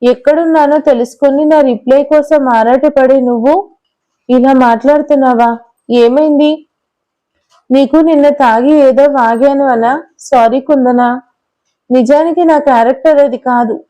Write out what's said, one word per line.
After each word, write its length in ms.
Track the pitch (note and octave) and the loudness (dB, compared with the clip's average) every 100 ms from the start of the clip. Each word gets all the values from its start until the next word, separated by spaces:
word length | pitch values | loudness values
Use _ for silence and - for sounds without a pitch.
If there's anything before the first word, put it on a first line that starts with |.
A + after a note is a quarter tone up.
ఎక్కడున్నానో 760 | A#3+ B3 C#4+ D#4 E4 D#4+ C#4+ D4+ | -2 0 0 0 0 0 0 0
తెలుసుకొని 640 | D4+ A#3+ A#3+ - C#4 C#4 | 0 -2 -4 -2 -2 0
నా 160 | D4+ D#4 | 0 2
రిప్లై 420 | C4+ A3 B3 C4+ | 0 -2 0 0
కోసం 460 | C#4 D4+ D4 D4+ C4 | 2 -2 0 -2 0
ఆరాటపడే 720 | A#3 A3+ B3+ D4+ C#4+ C4 C4+ | 0 0 0 0 0 2 0
నువ్వు 500 | B3 A#3+ B3+ F4 G4+ _ _ _ _ _ - | 0 -2 -2 -2 -4 _ _ _ _ _ -2
ఇలా 220 | B3+ C4 | 0 2
మాట్లాడుతున్నావా? 1080 | C4 B3 A3+ C4 D4+ D4 C#4+ C4 A#3 A#3 A#3 - _ - | 2 0 0 0 -2 0 0 0 0 -2 -4 -12 _ -4
ఏమైంది 760 | A#3+ A#3 C4+ D#4 C#4+ D4+ D#4 _ _ _ _ _ _ _ _ _ _ - | 0 2 0 0 0 0 -2 _ _ _ _ _ _ _ _ _ _ -2
నీకు? 260 | C4 C4+ D#4 | 0 2 0
నిన్న 320 | D#4+ D4+ D4 | 2 2 0
తాగి 440 | C#4+ B3+ A3+ C4+ | 0 0 0 0
ఏదో 300 | D4+ C4+ A#3+ | 2 2 2
వాగాను 640 | C#4+ C#4 A3+ A#3 C#4 C#4 | 0 0 -2 0 0 0
అనా? 400 | C#4 A#3 A#3 D4 - _ | -2 -2 -2 -4 -10 _
సారీ 420 | - B3+ A3+ C4 | -4 0 0 -2
కుందన, 600 | C4+ C#4 B3 B3 A#3+ B3+ - _ _ _ _ _ _ | -2 -2 0 0 -2 -4 -12 _ _ _ _ _ _
నిజానికి 540 | B3+ A#3 D4 E4 E4 | -2 2 0 0 -2
నా 140 | E4 D4 | 0 0
క్యారెక్టర్ 600 | C#4+ A#3 A#3 C4+ D#4+ C#4+ | 0 0 0 0 0 2
అది 180 | C#4+ A#3+ | 0 -2
కాదు. 480 | B3+ A#3+ A3+ - | -4 -4 -4 -6